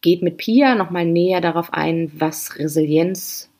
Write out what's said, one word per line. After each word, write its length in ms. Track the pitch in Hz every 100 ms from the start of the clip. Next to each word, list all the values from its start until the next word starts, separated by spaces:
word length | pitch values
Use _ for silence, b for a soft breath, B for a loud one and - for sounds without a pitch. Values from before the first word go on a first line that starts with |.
geht 200 | 170 175
mit 140 | 175 -
Pia 360 | - 226 277 240
noch 140 | 185
mal 140 | 175 170
näher 360 | 170 175 185
darauf 320 | 170 165 170
ein, 380 | - 160 165 165 151
was 420 | 160 160 - -
Resilienz 920 | 151 156 156 151 175 190 - - - _